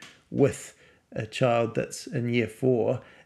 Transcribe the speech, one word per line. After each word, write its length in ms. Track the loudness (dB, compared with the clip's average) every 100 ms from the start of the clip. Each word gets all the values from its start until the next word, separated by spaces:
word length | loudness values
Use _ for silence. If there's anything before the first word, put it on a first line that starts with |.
| -20 -20 _
with 440 | 2 2 2 -10 -20 -20 _ _
a 140 | -8 -8
child 480 | 0 2 4 2
that's 320 | -2 -6 -8 -8
in 260 | -4 0
year 140 | 0 0
four 560 | 0 2 2 2 -2 -6 -20